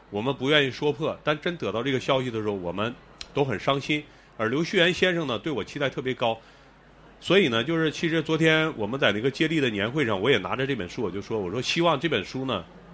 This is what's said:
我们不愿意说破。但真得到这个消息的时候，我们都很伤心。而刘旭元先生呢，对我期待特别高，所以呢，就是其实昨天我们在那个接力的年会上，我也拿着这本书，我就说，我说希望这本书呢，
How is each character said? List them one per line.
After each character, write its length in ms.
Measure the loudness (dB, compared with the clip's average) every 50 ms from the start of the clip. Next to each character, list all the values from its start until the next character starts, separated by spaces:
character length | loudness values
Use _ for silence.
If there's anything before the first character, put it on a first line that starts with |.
| -14 -6
我 120 | -6 -2
们 120 | -2 -2 -2
不 160 | 0 2 4
愿 160 | 4 4 4
意 60 | 2
说 200 | 0 0 0 -2
破。 260 | 0 0 -2 -4 -4 -2 -2
但 160 | -2 -2 0
真 160 | -2 -4 -4
得 140 | -4 -4 -2
到 120 | -2 -2 0
这 80 | 0
个 80 | -2 0
消 220 | 2 2 2 2
息 100 | 0 -2
的 100 | -4 -2
时 60 | -2
候， 60 | -2 -2
我 180 | -2 -4 -4
们 220 | -2 -2 -2 -4 -4 -8 -16 -20 -20 -18 -18 -4 -2
都 100 | 0 0
很 160 | 0 -2 -2
伤 200 | 0 0 0 0
心。 240 | 0 -2 -2 -2 -4 -8 -16 -20 -20 -18 -6
而 120 | -4 -2 0
刘 140 | 0 0 -2
旭 140 | 0 2
元 160 | 2 4 4 4
先 200 | 4 2 2 2
生 140 | 0 -2
呢， 100 | -2 -4
对 140 | -4 -4 -4
我 120 | -4 -4 -4
期 140 | -6 -4
待 120 | -4 -4 -4
特 120 | -4 -4
别 120 | -4 -4 -2
高， 260 | 0 0 0 0 -2 -8 -18 -20 -20 -20 -20 -20 -20 -20 -20 -20 -20 -20 -20 -20 -8
所 180 | 0 4 4
以 120 | 4 6 4
呢， 140 | 2 2 0
就 140 | 0 0
是 140 | 0 0 0
其 180 | 0 -2 -2 0
实 120 | 0 0
昨 160 | 0 0 2
天 380 | 2 4 4 4 4 2 0 -2
我 100 | -4 -4
们 120 | -4 0 2
在 120 | 2 2
那 100 | 2 2
个 80 | 0 0
接 180 | 0 0 0
力 120 | 0 2 2
的 100 | 2 2
年 200 | 2 0 0 0
会 160 | 0 0 0
上， 140 | 0 0 2
我 100 | 2 2
也 80 | 2
拿 180 | 2 2 -2 -2
着 100 | -2 -2
这 80 | -2 -2
本 160 | -4 -6 -6
书， 140 | -4 -4 -4
我 80 | -4
就 100 | -4 -6
说， 180 | -6 -4 -4 -4
我 120 | -2 -2
说 100 | -4 -4
希 200 | -2 0 0 2
望 180 | 2 2 2 2
这 100 | 0 0
本 160 | 0 -2 -2
书 200 | -4 -6 -6 -4
呢， 200 | -2 -2 -4 -4 -8 -16 -20 -20 -20